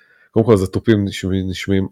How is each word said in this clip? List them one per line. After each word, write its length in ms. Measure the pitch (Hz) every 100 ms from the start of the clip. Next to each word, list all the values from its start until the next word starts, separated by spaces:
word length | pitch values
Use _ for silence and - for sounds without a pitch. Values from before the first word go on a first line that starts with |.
| _ _ _
קודם 140 | 110 113
כל, 120 | 104
זה 100 | 92
תופים 380 | - - 104 101
נשמעים, 440 | - 92 95 95
נשמעים 380 | 87 - 98 95